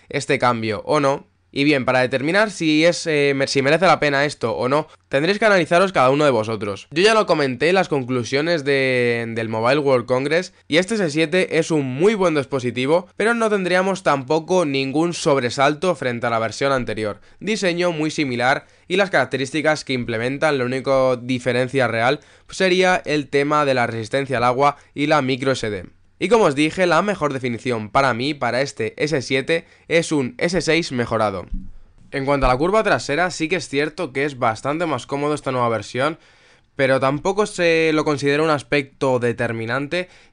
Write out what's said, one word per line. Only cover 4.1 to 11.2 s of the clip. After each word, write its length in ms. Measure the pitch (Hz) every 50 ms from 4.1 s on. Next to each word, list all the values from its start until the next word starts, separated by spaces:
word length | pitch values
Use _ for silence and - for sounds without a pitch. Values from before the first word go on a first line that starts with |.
| 139 135 143
esto 320 | 147 - - - 117 110 71
o 120 | 107 123
no, 180 | 135 151 151 - - - _ -
tendréis 300 | - 135 147 170 202 208
que 80 | 233
analizaros 480 | 220 202 190 165 - 175 170 190 190 185
cada 160 | 165 131 127
uno 160 | 135 143 151
de 60 | 147
vosotros. 560 | 127 113 107 107 113 104 110 101 98 98 - -
Yo 140 | - 151 185
ya 100 | 214 226
lo 140 | 220 208 -
comenté 420 | 180 156 147 135 127 120 147 160
en 60 | 180
las 140 | 190 180 -
conclusiones 760 | 160 143 131 120 127 123 117 104 131 135 151 165 175 165 135
de, 580 | 139 139 135 135 131 127 123 120 120 120 117 117 117 113
del 140 | 113 113 110
Mobile 280 | 110 110 113 120 135 151
World 300 | 147 139 131 123 120 117
Congress, 480 | 127 127 135 143 151 170 185 - - _ _ -
y 100 | 139 156
este 180 | 185 185 233
S 160 | 214 196 160
siete 480 | 139 156